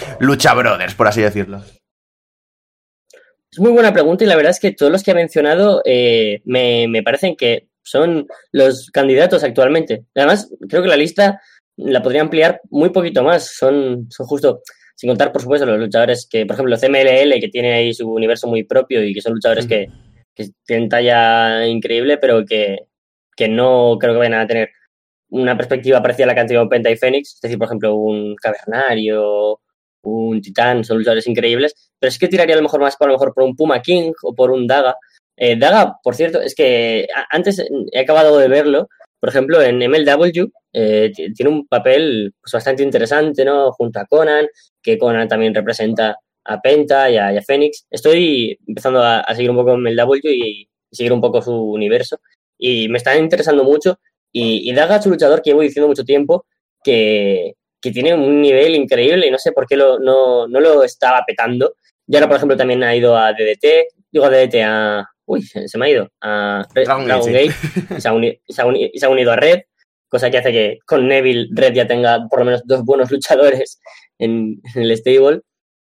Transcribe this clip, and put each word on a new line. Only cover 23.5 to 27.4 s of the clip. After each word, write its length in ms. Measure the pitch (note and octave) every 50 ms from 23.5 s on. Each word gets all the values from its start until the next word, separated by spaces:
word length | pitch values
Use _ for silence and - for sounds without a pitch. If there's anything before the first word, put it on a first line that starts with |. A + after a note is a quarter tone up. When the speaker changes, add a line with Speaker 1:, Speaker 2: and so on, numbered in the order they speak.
| A2 A#2 B2 C3 B2+ B2 A#2+ A#2+ A#2 G#2+
Speaker 2:
creo 140 | - A#2+ A#2
que 60 | A#2
vayan 160 | A#2+ A#2 A2+
a 100 | A2 A2
tener 240 | A2 A#2 A2+ A2 - _ _ _ _ _ _ _ _ _ _ _ -
una 280 | - B2 B2+ B2 B2 A2
perspectiva 440 | - - C#3 B2+ B2 C3 C3 B2 B2
parecida 220 | B2 A#2+ - C3+
a 20 | B2
la 60 | A#2+
que 60 | A#2+
han 60 | A#2 A2+
tenido 220 | A#2+ A#2+ A#2 G2
Penta 220 | B2+ A#2+ A2+ A#2
y 60 | A2+ A2+
Fénix. 380 | - B2+ C3 C#3+ C#3+ - -
Es 60 | _